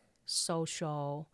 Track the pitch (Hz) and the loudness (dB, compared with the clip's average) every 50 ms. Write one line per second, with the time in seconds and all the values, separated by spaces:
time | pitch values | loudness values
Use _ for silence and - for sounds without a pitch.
0 | _ _ _ _ - - - - - - 170 165 160 - - - 175 151 151 147 | _ _ _ _ -6 -2 0 0 2 2 2 2 0 0 -2 -2 -2 0 0 0
1 | 143 143 143 147 156 - | 0 -2 -2 -4 -6 -10